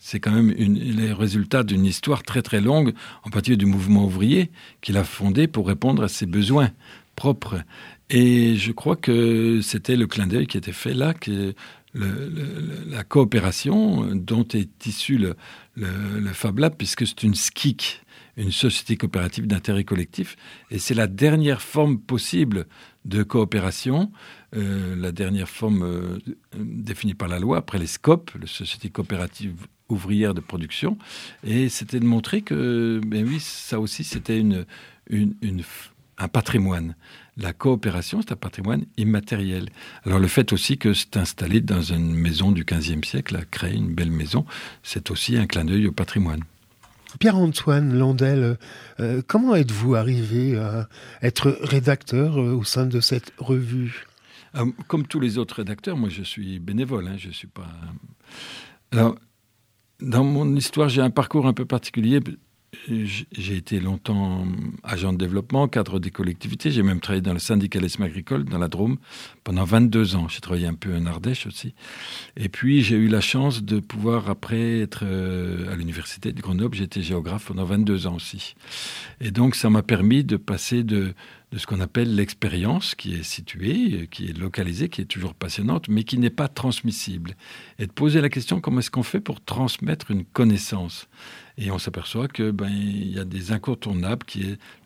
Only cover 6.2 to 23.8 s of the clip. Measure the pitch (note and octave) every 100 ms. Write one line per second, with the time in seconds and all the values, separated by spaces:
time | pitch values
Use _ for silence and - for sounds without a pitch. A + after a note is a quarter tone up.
6.2 | F#2+ F#2+ G2+ C#3+ C3 - - - _ -
7.2 | C3+ C3+ - F#2 - - - - - B2
8.2 | B2 B2 A#2 A2 G2+ A2+ D3+ E3 - A#2
9.2 | A#2 A2+ A2+ A2+ G#2 G#2+ - B2+ G#2+ -
10.2 | F#2+ A2 C#3+ G2+ F2 F2 A#2+ B2+ D3 E3
11.2 | - G2 G2 G#2 - - _ - G2 G2+
12.2 | C#3+ D#3+ C#3+ - D#3+ - - B2+ G2+ D3
13.2 | A#2 A#2+ F#2+ - C#3 G3+ A3 D#3+ G2+ G2
14.2 | F2+ A2+ A2+ A2 G2 - A#2 G#2 - C3+
15.2 | F#2+ E2 - - - - F#2+ F#2+ G2+ G#2
16.2 | G2+ F#2 A2 G2+ D#3+ D#3 G#2 - G#2+ -
17.2 | G#2+ G2 - - C#3+ G#2+ - - _ -
18.2 | - - G2 F2+ B2+ - - A2+ F#2+ F#2
19.2 | F2 - A2+ G2 - G2+ G2+ F#2 F2 -
20.2 | C#3+ - - - - G#2 - A#2 G#2+ G2
21.2 | D3 D#3 D3 B2+ - D3+ D3+ A#2+ - B2
22.2 | - F3 C#3+ G2+ D#2 - - _ - G2+
23.2 | G2+ B2 G#2 G#2+ F#2 -